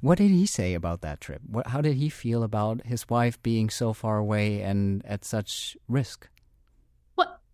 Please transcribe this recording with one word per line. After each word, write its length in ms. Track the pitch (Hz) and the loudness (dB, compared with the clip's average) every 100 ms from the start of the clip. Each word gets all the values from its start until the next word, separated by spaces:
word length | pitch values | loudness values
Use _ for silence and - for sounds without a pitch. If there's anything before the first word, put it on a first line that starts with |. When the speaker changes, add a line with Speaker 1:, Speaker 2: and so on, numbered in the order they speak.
Speaker 1:
What 180 | 131 180 | 2 6
did 140 | 202 | 6
he 140 | 185 196 | 6 4
say 280 | - 92 | 2 0
about 260 | 87 85 85 | 0 -2 -4
that 180 | 78 73 | -6 -8
trip? 200 | - 69 139 | -10 -14 -8
What, 220 | 107 120 | -6 -4
how 120 | 131 | -2
did 140 | 151 | 0
he 140 | 135 147 | 0 -2
feel 340 | - 120 117 | -2 -2 0
about 420 | 113 107 107 113 | 0 0 0 -2
his 240 | 113 120 - | -4 -6 -2
wife 320 | 120 120 117 | 2 2 0
being 300 | 117 113 110 | 0 0 0
so 220 | - 117 | 0 -2
far 260 | 110 110 107 | -2 -2 0
away 440 | 107 107 104 104 | 2 2 2 0
and 440 | 98 101 98 98 - | 0 2 2 0 -4
at 180 | 101 | -8
such 520 | - 110 101 - - - - | -4 -4 -4 -8 -10 -12 -4
risk? 420 | 127 123 - - _ _ _ _ _ _ _ _ - | -2 -2 -8 -20 _ _ _ _ _ _ _ _ 0
Speaker 2:
Well, 220 | 359 - _ | 0 -2 _